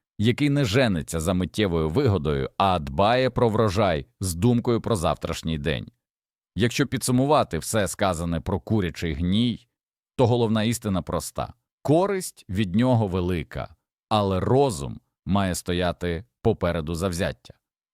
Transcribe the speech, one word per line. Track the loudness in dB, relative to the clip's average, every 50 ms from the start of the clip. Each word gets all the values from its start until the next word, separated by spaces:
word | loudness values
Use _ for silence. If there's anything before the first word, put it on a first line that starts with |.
| _ _ _ -2
який | 0 0 2 2 2 2
не | 2 2 2
жениться | 2 2 2 2 2 2 0 -2 -4 -4 -2
за | 0 0 0
миттєвою | 0 0 -2 0 0 0 2 2 2 0 0
вигодою, | 2 2 2 2 2 2 0 0 0 0 -2 -2 0 0
а | 2 2 2 0
дбає | -2 -2 0 2 2 4 4 2 2 0
про | 0 2 2 2
врожай | 2 2 2 2 2 2 2 2 2 0 -2 -6 _ -6
з | -6 -6 -2
думкою | 2 2 4 4 2 2 0 0 0
про | 0 -2 -2
завтрашній | 0 0 0 -2 -2 -4 -6 -6 -6 -4 -4 -4 -2
день. | -2 -2 -4 -4 -6 -10 -16 _ _ _ _ _ _ _ _ _ _ _ -4
Якщо | -2 -2 0 0 0 -2 -2
підсумувати | -2 -4 -2 0 2 2 2 4 4 2 2 2 -2 -6
все | -4 -2 -2 0 0 -2
сказане | -2 0 0 0 0 0 -2 -4 -4 -4
про | -4 -4 -4 -4
курячий | -2 -2 0 0 0 -2 -4 -6 -6 -4 -4
гній, | -2 -2 0 0 2 0 0 -2 -6 _ _ _ _ _ _ _ _ _ _ _
то | 0 2 2
головна | 2 2 2 2 0 0 0
істина | 0 -2 -2 -2 -2 -2 -2
проста. | -2 -4 -6 -6 -6 -6 -6 -8 -8 -8 -10 _ _ _ _ _
Користь | -2 0 2 2 2 0 -2 -4 -6 -10 -12 -16 -12 -6
від | -4 -2 -2 0 0
нього | 2 2 4 4 2 2 0
велика, | -2 -2 -2 -2 -2 -2 -4 -6 -10 -12 -12 -12 -14 _ _ _ _ _ _ -2
але | 0 0 2 0 0 0
розум | 0 2 2 4 2 2 0 -4 -8 -10 -10 -12 -18 _ _ _ -4
має | -2 0 0 0 0 -2
стояти | -4 -4 -2 -2 0 0 0 -2 -2 -4 -4 -4 -4 -8 -12 _ _
попереду | 0 0 0 0 0 -2 -2 -2 -4 -4 -4
завзяття. | -4 -2 -4 -2 -2 -4 -4 -4 -8 -14 -20 -20 _ _ _ _ _ _ _